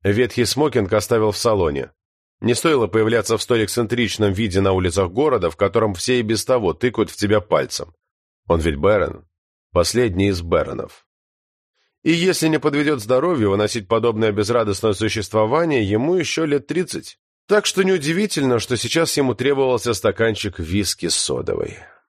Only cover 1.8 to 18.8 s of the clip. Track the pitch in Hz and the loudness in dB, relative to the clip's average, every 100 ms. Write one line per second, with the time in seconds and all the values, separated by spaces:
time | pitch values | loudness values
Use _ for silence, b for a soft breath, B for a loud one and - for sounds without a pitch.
1.8 | - _ _ _ _ _ 107 117 170 143 | -8 _ _ _ _ _ -2 0 2 2
2.8 | 104 110 110 113 101 113 - 120 104 - | 2 2 2 0 0 -2 0 0 0 -2
3.8 | 113 120 113 - 104 95 113 92 98 92 | -2 -2 -2 0 0 2 0 2 2 2
4.8 | 90 85 92 101 151 120 85 - 101 113 | 0 0 0 0 2 2 -2 0 0 2
5.8 | 110 90 - 123 110 110 - 127 95 78 | 0 -2 0 0 0 -2 0 0 0 0
6.8 | 123 117 98 - 101 107 - 78 67 - | -2 0 -2 -2 0 0 2 -2 0 -8
7.8 | - _ _ _ _ _ - 85 82 71 | -12 _ _ _ _ _ -2 0 2 0
8.8 | 95 104 82 - _ _ _ _ _ 90 | 2 2 0 -6 _ _ _ _ _ 0
9.8 | 87 113 120 90 101 92 85 85 80 - | 2 0 0 2 0 0 0 -2 -2 -8
10.8 | - - _ _ _ _ _ _ _ _ | -12 -16 _ _ _ _ _ _ _ _
11.8 | _ _ - 170 180 170 160 156 151 143 | _ _ 0 2 2 2 0 2 0 0
12.8 | 147 143 104 127 165 160 107 98 104 120 | 0 -2 0 0 2 0 2 2 0 -2
13.8 | 98 113 117 107 110 101 101 120 107 98 | -2 0 2 2 0 0 0 0 0 0
14.8 | 113 101 107 113 101 110 110 147 170 135 | -2 0 -2 -2 -2 0 2 0 0 0
15.8 | 98 107 147 180 151 - 160 143 - 156 | 0 0 0 -2 -2 -2 0 -2 -2 -6
16.8 | 175 80 - - _ _ - 208 202 185 | -4 -8 -12 -20 _ _ 0 0 2 0
17.8 | 190 185 143 165 208 - 135 120 - 120 | 2 2 0 -2 -2 0 0 0 0 -4